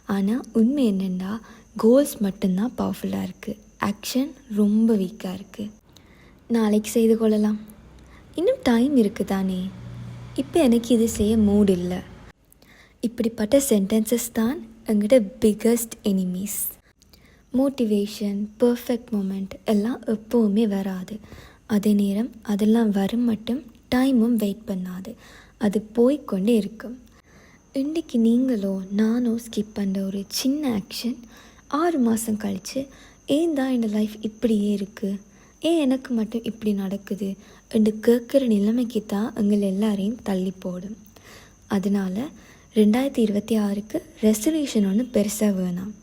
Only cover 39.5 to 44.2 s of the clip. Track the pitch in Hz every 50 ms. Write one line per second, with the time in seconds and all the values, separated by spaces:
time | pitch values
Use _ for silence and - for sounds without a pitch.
39.5 | 208 208 202 196 190 196 220 220 202 196 190 214 254 226 - 208 190 185 185 190
40.5 | 185 - - 185 180 180 190 196 220 - - - _ - - - - - - -
41.5 | _ _ _ - 208 196 185 202 202 202 190 185 185 214 269 330 - - - -
42.5 | - - - _ - 220 208 208 214 254 269 277 269 247 220 208 202 202 208 -
43.5 | 226 214 208 202 202 208 208 - - 330 - - - -